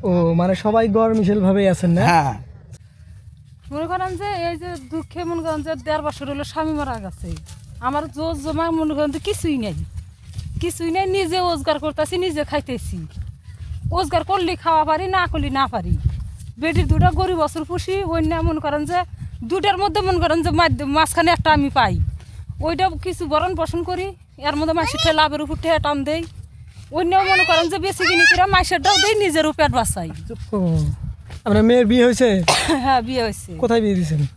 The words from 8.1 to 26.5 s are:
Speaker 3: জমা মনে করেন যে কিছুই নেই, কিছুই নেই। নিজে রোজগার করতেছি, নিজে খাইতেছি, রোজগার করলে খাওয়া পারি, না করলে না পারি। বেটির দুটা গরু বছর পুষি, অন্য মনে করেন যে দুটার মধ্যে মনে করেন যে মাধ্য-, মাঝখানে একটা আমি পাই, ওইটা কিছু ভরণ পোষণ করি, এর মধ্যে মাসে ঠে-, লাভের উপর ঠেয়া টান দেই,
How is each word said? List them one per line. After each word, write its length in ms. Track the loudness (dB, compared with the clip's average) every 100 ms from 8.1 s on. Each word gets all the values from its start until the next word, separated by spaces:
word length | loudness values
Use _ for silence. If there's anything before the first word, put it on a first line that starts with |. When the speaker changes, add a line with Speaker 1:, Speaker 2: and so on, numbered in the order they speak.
| -6 -4 -4
Speaker 3:
জমা 280 | -4 -2 0
মনে 220 | 0 0
করেন 180 | 0 -2
যে 80 | -2
কিছুই 380 | -4 -2 -2 -2
নেই, 160 | -4 -6 -8 -10 -14 -20 -14 -12 -8 -4
কিছুই 300 | -4 -4 -2
নেই। 140 | 0 0
নিজে 320 | 0 0 0
রোজগার 420 | 0 0 0 -2
করতেছি, 380 | -2 -2 -2 -2
নিজে 260 | -2 -2
খাইতেছি, 640 | -4 -4 -4 -8 -6 -8 -10 -12 -14 -14 -20 -16 -12 -8 -4
রোজগার 320 | -2 0 -2
করলে 320 | 0 0 0 -2
খাওয়া 280 | 0 2
পারি, 240 | 2 0 0
না 200 | 0 0
করলে 220 | -2 -2
না 180 | 0 -2
পারি। 300 | -2 -2 0 0 -2 -8 -12 -16 -4
বেটির 280 | 0 0 2
দুটা 240 | 4 4
গরু 240 | 4 0 0
বছর 280 | 0 -2
পুষি, 400 | -6 -6 -2 -2
অন্য 320 | -2 0 0 0
মনে 240 | 0 0
করেন 260 | -2 -2 -2
যে 180 | -2 -4 -10 -12 -10
দুটার 340 | -4 0 0 0
মধ্যে 240 | 0 0
মনে 180 | 0 2
করেন 240 | 2 2
যে 60 | 2
মাধ্য-, 360 | 2 2 2 0
মাঝখানে 460 | 2 2 2 2
একটা 200 | 2 4
আমি 160 | 4 4
পাই, 300 | 2 2 2 -2 -4 -14 -18 -14 -6
ওইটা 280 | -4 0 0 -2
কিছু 220 | -6 -6 -2
ভরণ 300 | 0 0 -2
পোষণ 280 | -2 -2
করি, 320 | -4 -4 -6 -10 -20 -6
এর 180 | -4 -2
মধ্যে 180 | 0
মাসে 240 | 0 -2 0
ঠে-, 100 | 0
লাভের 280 | 2 2 0
উপর 140 | -6 -4
ঠেয়া 180 | 0 0
টান 240 | 0 -2
দেই, 200 | -2 -4 -6 -14 -18